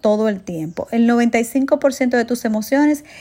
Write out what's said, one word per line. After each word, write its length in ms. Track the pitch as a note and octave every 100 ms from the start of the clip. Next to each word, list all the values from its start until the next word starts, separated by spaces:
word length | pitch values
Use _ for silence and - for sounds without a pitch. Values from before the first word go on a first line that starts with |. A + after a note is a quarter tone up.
todo 280 | G#3+ G#3+ A3
el 120 | F#3+
tiempo. 460 | F#3 E3 D#3 - -
El 160 | A#3 A#3
noventa 320 | A#3+ A#3 A#3
y 60 |
cinco 340 | A#3 C4+ C4+ D4
por 140 | C#4
ciento 240 | C4 B3+ B3
de 80 |
tus 220 | A#3 B3 A3+
emociones 580 | G#3+ G#3+ C#4 D4 D4 - -